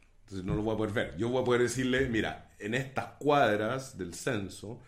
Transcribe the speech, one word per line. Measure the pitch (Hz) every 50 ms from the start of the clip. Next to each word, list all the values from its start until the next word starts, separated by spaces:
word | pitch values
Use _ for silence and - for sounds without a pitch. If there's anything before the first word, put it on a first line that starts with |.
| _ _ _ - -
Entonces | - 98 95 90
no | 98 104
lo | 107 104
voy | 113 110
a | 101
poder | 110 101 101
ver. | 113 98 - - 78
Yo | 113 117
voy | 123 127 127
a |
poder | 123 123 120 123
decirle, | 117 117 127 127 127 127 127 135 127
"Mira, | 113 110 92 80 78 - - - - -
en | 101 104 117
estas | 131 131 135 - - 107 - - -
cuadras | - 143 147 143 131 113 104 104 107 110 127 131 131 - - 92
del | 92 87 85
censo | - - - 127 104 98 92 82 - - 101 120 110 -